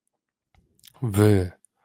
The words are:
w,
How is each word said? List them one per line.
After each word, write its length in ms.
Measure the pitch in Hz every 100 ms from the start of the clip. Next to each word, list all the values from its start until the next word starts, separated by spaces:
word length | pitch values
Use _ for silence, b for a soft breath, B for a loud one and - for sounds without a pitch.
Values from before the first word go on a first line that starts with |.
| _ _ _ _ _ _ _ _ - -
w, 460 | 123 101 107 98 90 - _ b